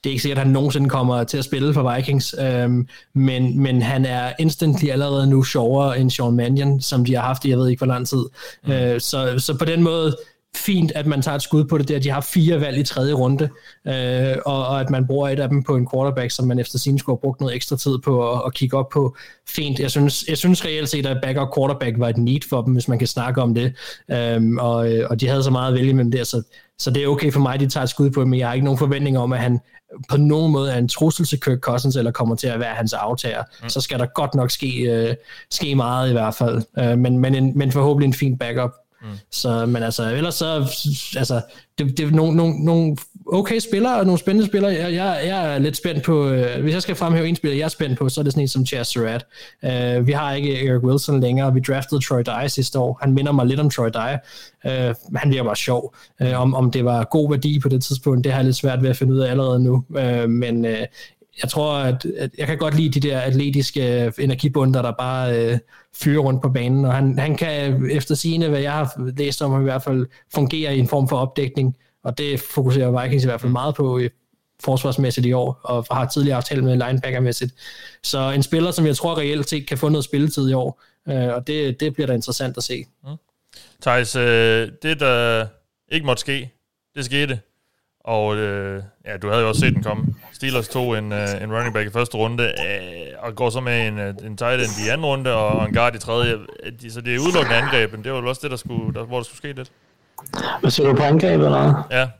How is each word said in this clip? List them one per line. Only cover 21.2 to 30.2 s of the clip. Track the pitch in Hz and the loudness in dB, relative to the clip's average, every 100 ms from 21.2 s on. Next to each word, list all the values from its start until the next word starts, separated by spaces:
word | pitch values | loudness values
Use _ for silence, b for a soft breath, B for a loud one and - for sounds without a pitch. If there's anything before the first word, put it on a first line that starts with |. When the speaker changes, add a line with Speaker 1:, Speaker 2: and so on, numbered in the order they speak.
Speaker 1:
backup | 131 135 135 147 | -2 -2 -2 0
quarterback | 135 143 127 113 | 0 0 -2 0
var | 120 | 0
et | 110 | 2
need | 120 139 - | 2 0 0
for | 131 | -2
dem, | 117 | 2
hvis | 127 120 | 0 2
man | 120 | 0
kan | 120 | 0
snakke | - 120 131 | -2 -2 0
om | 123 | 2
det. | 117 127 127 B B - | 2 0 -4 B B -6
Øhm, | 127 120 117 113 117 | -2 0 2 2 2
og, | 123 117 117 | 0 0 2
øh, | 113 113 | 0 0
og | 117 | 0
de | 131 | 0
havde | 135 | 2
så | 135 | 2
meget | 127 127 | 2 2
at | |
vælge | 123 135 | 2 4
mellem | 135 120 | 4 2
der, | 123 | 0
så, | 117 120 110 b b _ | -2 -4 -6 b b _
så | - | -2
det | 131 | 0
er | 143 | 0
okay | 143 151 | 2 2
for | 139 | 2
mig, | 131 135 | 2 2
de | 139 | 0
tager | 151 | 0
et | 127 | -4
skud | - 143 | 2 2
på, | 135 | 4
men | 131 127 | 2 2
jeg | 120 | 0
har | |
ikke | 127 | 0
nogen | 139 131 | 0 2
forventning | 147 139 143 131 | 2 0 2 0
om, | 120 | 0
at | 127 | 0
han | 120 123 b b _ - 135 | 0 0 b b _ -20 -2
på | |
nogen | 143 | 4